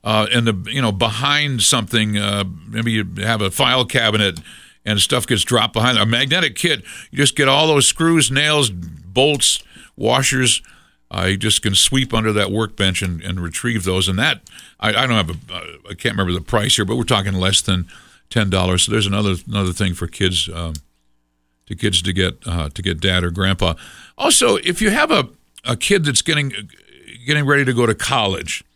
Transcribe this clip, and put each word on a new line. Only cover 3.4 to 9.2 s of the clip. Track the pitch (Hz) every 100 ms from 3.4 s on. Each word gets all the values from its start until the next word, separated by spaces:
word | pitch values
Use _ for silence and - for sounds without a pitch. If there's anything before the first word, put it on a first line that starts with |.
a | 98
file | - 127 127
cabinet | 123 131 113 107 101 80 - - - _
and | 104 101
stuff | - 123 -
gets | 110
dropped | - 120 110
behind. | 110 120 117
A | 107
magnetic | 117 135 170 160 98
kit, | 170 147 - - -
you | 135
just | 139 -
get | 135
all | 139 160
those | 147 131
screws, | - 165 165 147
nails, | 135 151 151 127
bolts, | 90 82 76 85 95